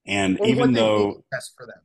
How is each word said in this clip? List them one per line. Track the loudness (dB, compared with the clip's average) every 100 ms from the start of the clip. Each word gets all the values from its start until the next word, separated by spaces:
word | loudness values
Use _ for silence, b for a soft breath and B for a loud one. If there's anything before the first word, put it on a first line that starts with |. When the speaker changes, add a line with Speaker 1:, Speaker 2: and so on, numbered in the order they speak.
| -8
Speaker 1:
And | -2 -2 0
Speaker 2:
Or | 0
Speaker 1:
even | 2
Speaker 2:
what | 2
they | 2
think |
Speaker 1:
though | 2 2 0 -4
Speaker 2:
is | _
best | -14 -12 -20
for | -20
them, | -20